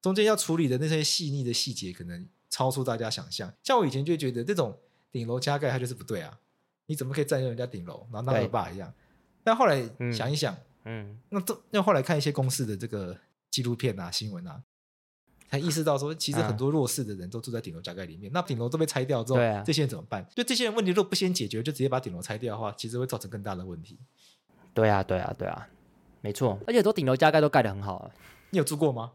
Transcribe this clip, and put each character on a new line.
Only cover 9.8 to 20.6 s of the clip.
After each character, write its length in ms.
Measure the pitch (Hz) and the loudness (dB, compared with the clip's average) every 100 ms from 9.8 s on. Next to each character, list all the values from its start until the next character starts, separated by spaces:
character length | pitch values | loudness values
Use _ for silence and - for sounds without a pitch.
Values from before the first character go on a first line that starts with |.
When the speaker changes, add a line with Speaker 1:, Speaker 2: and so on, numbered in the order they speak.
| 117 - 123 | 0 -4 -4
Speaker 1:
想 200 | 117 117 | -2 -2
一 40 | |
想， 200 | 147 139 92 - _ | 0 -2 -4 -14 _
Speaker 2:
嗯。 260 | 110 113 101 | -12 -10 -10
嗯。 80 | 110 _ | -16 _
Speaker 1:
那 120 | 202 | -6
这， 180 | 185 220 _ | -4 -6 _
那 120 | 214 | 2
后 100 | 190 | 4
来 80 | 170 | 4
看 160 | 135 160 | 4 2
一 40 | |
些 120 | 147 | 2
公 160 | 143 131 | 0 0
司 160 | 127 | 0
的 100 | 123 | -2
这 120 | 101 117 | -4 -6
个 320 | 104 92 87 _ _ _ | -6 -6 -10 _ _ _
纪 120 | - | -2
录 120 | 120 | -2
片 240 | 117 127 98 | 0 0 -2
啊、 120 | 87 | -6
新 200 | - 107 | -6 -6
闻 160 | 95 87 | -8 -12
啊， 160 | 76 - _ _ _ _ _ _ _ _ | -14 -18 _ _ _ _ _ _ _ _
才 100 | 143 | -2
意 120 | 165 | 0
识 120 | 151 | 2
到 120 | 156 139 | 2 2
说， 180 | 143 | 0
其 180 | 160 - | -4 -2
实 60 | 131 | 0
很 140 | 110 104 | 0 2
多 140 | 131 | 2
弱 180 | 156 127 | 4 2
势 140 | - | 0
的 120 | 113 | -4
人 140 | 98 90 | -6 -8
都 120 | 113 | -8
住 100 | 117 | -6
在 100 | 117 | -8
顶 140 | 98 | -8
楼 60 | 82 | -12
加 120 | 90 | -10
盖 120 | 87 | -10
里 120 | 92 80 | -10 -12
面。 140 | 98 | -4
Speaker 2:
啊。 20 | |
Speaker 1:
那 80 | 156 | -4
顶 160 | 180 127 | -2 -2
楼 100 | 117 | 0
都 100 | 156 | 2
被 60 | |
拆 200 | 156 - | 0 0
掉 200 | 131 135 | 0 0
之 80 | 113 | 2
后， 60 | 127 | 4
Speaker 2:
对 100 | 117 | 4
啊。 140 | 104 | 2
Speaker 1:
这 80 | 104 | 0
些 100 | 156 | 2
人 60 | 143 | 2
怎 80 | 113 | -2
么 80 | - | -6
办？ 180 | 104 92 | -8 -6
就 80 | - | -4
这 120 | 240 | 0
些 100 | 247 | 2